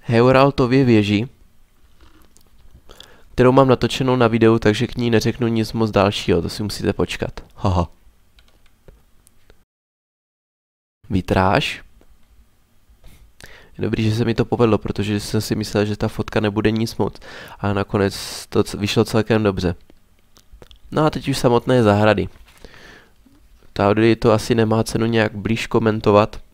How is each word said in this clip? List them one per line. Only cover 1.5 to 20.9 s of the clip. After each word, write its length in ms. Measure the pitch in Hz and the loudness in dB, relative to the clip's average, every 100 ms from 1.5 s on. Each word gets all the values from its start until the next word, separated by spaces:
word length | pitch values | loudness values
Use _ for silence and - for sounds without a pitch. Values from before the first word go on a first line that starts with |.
| _ _ _ _ - - - - _ _ - - - - - - - - | _ _ _ _ -20 -20 -20 -20 _ _ -20 -20 -20 -20 -20 -20 -20 -12
kterou 200 | - 127 | 2 4
mám 160 | 135 135 | 6 4
natočenou 480 | 120 120 - 131 127 | 4 0 -2 -2 2
na 120 | 117 | 2
videu, 300 | 113 110 113 | 4 4 4
takže 280 | 110 107 123 | 2 0 -4
k 100 | - | -4
ní 140 | 120 | 0
neřeknu 380 | 113 117 113 117 | 0 0 -2 -2
nic 240 | 113 110 | -2 -4
moc 180 | 117 110 | -2 0
dalšího, 520 | 104 98 101 - 87 | 2 2 0 -2 -2
to 60 | 82 | -2
si 140 | - | -6
musíte 300 | 104 - 98 | -8 -4 -4
počkat. 480 | - 90 - - - - - | -2 -4 -4 -10 -10 -20 -6
Haha. 320 | 104 90 - - - _ _ _ _ _ _ _ - - _ _ _ _ _ - _ _ _ _ _ _ _ _ _ _ _ _ _ _ - | -2 -2 -4 -8 -20 _ _ _ _ _ _ _ -20 -20 _ _ _ _ _ -20 _ _ _ _ _ _ _ _ _ _ _ _ _ _ -6
Vitráž. 720 | 95 - 101 92 - - - - - - - _ - _ _ _ _ _ _ - - - _ - - - - | -6 -2 0 2 0 -4 -10 -18 -20 -20 -20 _ -20 _ _ _ _ _ _ -20 -20 -20 _ -20 -20 -20 -8
Je 40 | |
dobrý, 280 | 101 113 110 | -6 -2 -2
že 60 | 110 | -2
se 80 | |
mi 100 | 117 | -2
to 100 | 113 | -2
povedlo, 340 | 117 113 117 104 | -2 0 2 0
protože 420 | - - 101 104 | -2 -6 -4 -4
jsem 200 | - 110 | -4 -6
si 140 | 107 | -4
myslel, 300 | 110 104 110 | -6 -2 -2
že 120 | 104 104 | -2 -2
ta 120 | 110 | -6
fotka 320 | - 107 110 | -6 -4 -2
nebude 300 | 107 101 110 | -2 0 -2
nic 260 | 110 113 - | -2 -4 -4
moc, 180 | 104 - - - - - | -6 -6 -20 -20 -20 -8
ale 140 | 101 | -4
nakonec 720 | 101 98 104 98 - - - - | -4 -2 0 0 -2 -14 -14 -4
to 160 | - | -2
c-, 120 | 101 - | -2 -4
vyšlo 280 | 104 - | -4 0
celkem 380 | 107 117 107 110 | 0 0 0 0
dobře. 320 | 107 95 90 87 - - _ _ _ _ _ - - - - | 0 0 -4 -6 -12 -20 _ _ _ _ _ -20 -20 -20 -8